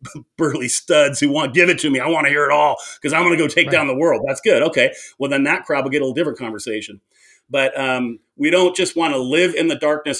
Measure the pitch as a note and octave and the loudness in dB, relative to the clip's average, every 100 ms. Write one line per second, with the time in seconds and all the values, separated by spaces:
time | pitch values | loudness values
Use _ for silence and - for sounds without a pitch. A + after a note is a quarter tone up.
0 | - D3+ - - D#3 C3 B2 - - D#3 | -18 -18 -12 -2 -2 -2 -4 -4 2 4
1 | C#3+ C#3+ D3 D3 C#3 C#3 F3 F3 D#3 C3 | 4 2 0 2 0 2 2 2 0 0
2 | C#3 D#3+ C#3+ C#3+ C#3+ D3 D3+ - - - | 0 0 0 2 2 4 2 0 -6 -10
3 | D3+ D#3+ F3 E3 D3+ E3+ C#3+ D#3 C#3+ C3 | -4 0 2 2 2 2 2 0 0 0
4 | E3 A#2 C3 C3+ A3 C3+ - - B2 - | 2 2 -2 -2 2 2 2 2 0 -2
5 | - - C#3 C#3 C#3 F#3 - C#3+ C3+ D3 | -14 -6 -2 0 0 -2 -2 -2 -2 -2
6 | C3 B2 D#3 A2+ A#2+ G#2 A#2+ G#2+ G#2 G2+ | -2 -2 -4 -4 -8 -10 -8 -8 -8 -16
7 | _ _ _ _ _ C3+ C3+ C3+ C3+ B2+ | _ _ _ _ _ -2 0 0 -2 -2
8 | A#2+ A2+ _ - D3 F3 F3+ F#3 F3+ E3 | -4 -8 _ -4 0 2 2 2 -2 -2
9 | D#3+ C#3 B2+ D#3 F3+ D3+ E3 C#3 D3+ D3+ | -2 -2 0 0 0 0 -2 0 0 -2
10 | D3 | -4